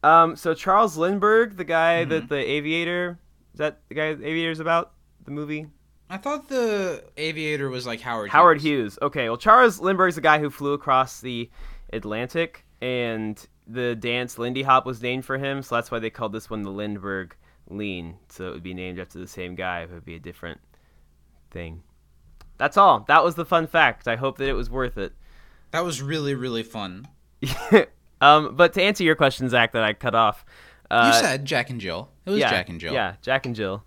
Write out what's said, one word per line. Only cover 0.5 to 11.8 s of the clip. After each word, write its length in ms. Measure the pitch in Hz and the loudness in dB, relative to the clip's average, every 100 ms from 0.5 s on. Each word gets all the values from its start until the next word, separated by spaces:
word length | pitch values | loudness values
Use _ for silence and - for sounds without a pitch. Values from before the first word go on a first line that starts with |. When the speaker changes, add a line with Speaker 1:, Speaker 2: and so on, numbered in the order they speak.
Speaker 1:
Charles 420 | 160 185 190 220 156 | -4 2 2 2 0
Lindbergh, 600 | 170 202 208 220 233 190 | -2 0 4 4 2 -4
the 80 | |
guy 360 | 160 165 165 170 | -2 2 2 2
Speaker 2:
Mm-hmm. 80 | 170 | 0
Speaker 1:
that 180 | 160 120 | -2 -2
the 80 | 143 | -4
Aviator, 800 | 131 147 147 160 170 175 175 175 _ _ _ | -2 -4 -2 -4 -2 -4 -6 -8 _ _ _
is 60 | - | -6
that 220 | 151 147 _ | -6 -6 _
the 60 | |
guy 200 | 147 156 | -6 -4
the 120 | 151 123 | -4 -6
Aviator's 340 | 160 165 160 | -4 -4 -4
about? 320 | 160 170 175 _ _ _ | 0 0 -2 _ _ _
The 60 | - | -12
movie? 360 | 147 151 151 151 _ _ _ _ | -10 -8 -10 -10 _ _ _ _
Speaker 2:
I 80 | 190 | -10
thought 320 | 277 294 294 | -6 -8 -6
the 560 | 269 233 208 185 147 - - | -2 0 0 -2 -6 -12 -8
Aviator 520 | 160 160 156 151 139 | -6 -4 -4 -4 -4
was, 180 | 127 123 | -6 -6
like, 140 | 117 | -8
Howard 300 | 123 113 104 | -6 -6 2
Speaker 1:
Howard 300 | 147 175 156 | 6 6 6
Speaker 2:
Hughes. 340 | 156 143 107 | 2 0 -2
Speaker 1:
Hughes. 40 | - | -4
Okay, 260 | 143 151 117 | -4 -2 -4
well, 80 | 117 | -2
Charles 400 | 208 226 247 180 | 4 6 6 2
Lindbergh's 340 | 180 190 185 165 | -2 0 0 2
the 40 | |
guy 160 | 156 151 | 2 2
who 120 | 147 | 0
flew 220 | - 143 | -4 -4
across 480 | 143 143 131 131 - | -4 0 0 0 -6
the 300 | 127 120 117 - - - | -10 -8 -10 -12 -16 -16